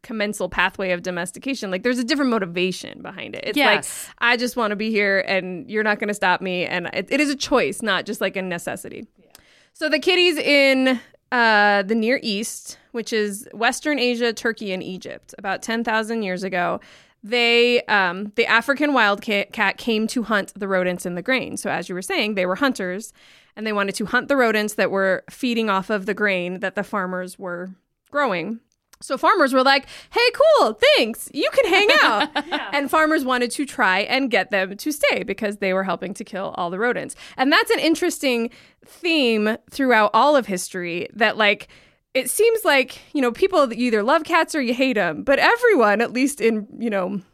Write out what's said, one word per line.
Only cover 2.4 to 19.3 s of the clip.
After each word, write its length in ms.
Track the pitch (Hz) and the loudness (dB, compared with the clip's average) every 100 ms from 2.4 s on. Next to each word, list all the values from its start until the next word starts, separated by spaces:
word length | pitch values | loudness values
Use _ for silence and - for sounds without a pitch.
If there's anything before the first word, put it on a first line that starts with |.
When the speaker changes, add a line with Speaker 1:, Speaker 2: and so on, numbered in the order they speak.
| 190 175 185 180 - - | -2 -2 -4 -4 -12 -14
Speaker 1:
behind 340 | - 190 110 | -16 -14 -12
it. 100 | - - | -10 -4
It's 100 | 285 | 0
like, 180 | 262 196 | 2 2
Speaker 2:
Yes. 300 | - - - - | -2 -12 -16 -2
Speaker 1:
"I 180 | 233 240 | 0 2
just 180 | 247 247 | 0 -2
wanna 200 | 214 208 | -2 -2
be 140 | 220 | -2
here, 300 | 220 202 196 | 0 2 0
and 500 | - 190 180 180 - | 0 -2 -4 -10 -6
you're 120 | 214 | -2
not 140 | 214 208 | -2 -2
gonna 140 | 208 | -4
stop 260 | 202 190 175 | -2 0 0
me." 240 | 190 180 170 | -2 -4 -4
And 240 | 180 170 | -4 -4
it, 160 | - 185 | -6 -2
it 100 | 277 | 0
is 100 | 294 | 0
a 60 | 277 | -2
choice, 440 | - 262 160 185 | 0 2 0 -2
not 220 | 220 185 | -2 -2
just, 160 | 170 196 | -4 -4
like, 160 | 196 196 | -4 -4
a 60 | |
necessity. 640 | 185 175 160 151 - - - _ | -6 -8 -8 -10 -12 -16 -18 _
Yeah. 100 | _ - _ _ _ | _ -20 _ _ _
So 160 | _ 311 | _ -2
the 100 | 294 | 0
kitties 380 | 320 359 359 302 | 2 4 4 2
in, 640 | - 285 269 262 262 247 - _ _ | 2 4 6 4 2 0 -6 _ _
uh, 500 | 247 226 208 208 202 | 2 4 6 4 4
the 100 | 196 | 2
Near 260 | 226 214 269 | 0 2 0
East, 540 | 226 196 226 - - - _ | -2 -6 -6 -10 -16 -20 _
which 200 | 240 220 | -10 -4
is 340 | 226 208 196 - | -2 -2 -6 -14
Western 440 | 202 233 247 302 294 | -2 -2 -2 -2 0
Asia, 340 | 247 240 240 | 0 0 -2
Turkey, 380 | 226 233 220 208 | -2 -4 -4 -6
and 100 | 185 | -6
Egypt, 520 | - 185 - - - - | -6 -10 -12 -16 -18 -12
about 240 | 196 185 | -6 -6
ten 200 | - 226 | -4 -4
thousand 400 | 233 220 220 226 | 0 -2 -2 -4
years 200 | 202 180 | -4 -4
ago, 360 | 185 180 175 175 - - _ _ | -4 -2 -2 -4 -8 -20 _ _
they, 580 | 202 240 233 240 240 240 - | -4 0 4 4 4 2 2
um, 440 | 208 185 180 208 - | 0 2 -2 -6 -2
the 100 | - | 2
African 460 | 226 226 269 294 | 2 2 0 2
wildcat 840 | 262 208 202 - | 4 2 0 -2